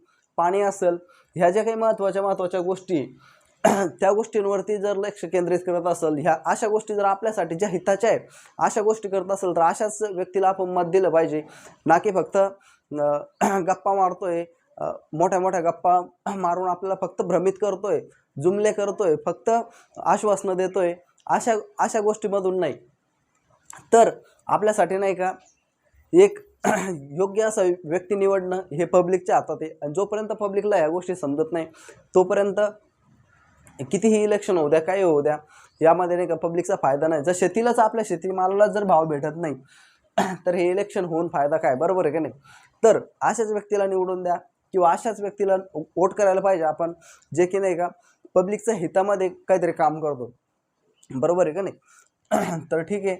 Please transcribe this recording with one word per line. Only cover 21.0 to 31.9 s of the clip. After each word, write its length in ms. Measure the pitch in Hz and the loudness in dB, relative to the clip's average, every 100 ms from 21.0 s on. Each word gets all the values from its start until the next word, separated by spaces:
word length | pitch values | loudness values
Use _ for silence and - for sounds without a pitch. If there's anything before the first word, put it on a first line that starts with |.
| _ _ - | _ _ -2
अशा, 280 | 190 240 214 - - | -2 0 -2 -4 -4
अशा 220 | 226 226 | -2 0
गोष्टीमधून 580 | 208 214 214 196 190 185 | 0 -2 -2 -2 -2 0
नाही. 140 | 160 117 _ _ _ _ _ _ _ _ - - - | -2 -4 _ _ _ _ _ _ _ _ -20 -20 2
तर 180 | 233 190 - - _ - | 6 6 2 -12 _ -2
आपल्यासाठी 500 | 160 208 214 175 190 | 0 2 2 0 0
नाही 180 | 196 | -2
का 180 | 180 185 - _ _ _ _ _ _ _ | -2 -4 -6 _ _ _ _ _ _ _
एक 260 | 170 202 202 - _ | 6 6 4 -18 _
<clears throat> 540 | 202 208 190 160 139 143 | -2 -2 -2 -8 -8 -4
योग्य 240 | 196 196 | -2 0
असा 200 | 220 214 185 180 | -2 2 0 0
व्यक्ती 300 | 160 180 180 | -4 -4 -2
निवडणं 460 | 202 196 196 185 185 190 | 0 2 0 -2 -6 -6
हे 120 | 143 | -4
पब्लिकच्या 520 | 175 185 175 185 185 170 | 2 4 4 0 2 0
हातात 200 | 139 156 | 0 -6
आहे, 100 | 156 - | -10 -8
आणि 100 | 147 | -6
जोपर्यंत 340 | 151 202 214 214 | -4 -4 -4 -6
पब्लिकला 480 | 208 208 196 202 196 | -6 -4 -2 0 2
ह्या 120 | 156 | 2
गोष्टी 260 | 175 180 | 0 -4
समजत 380 | 180 143 143 156 | -6 -4 -2 -2
नाही, 140 | 170 160 - - | -4 -6 -12 -20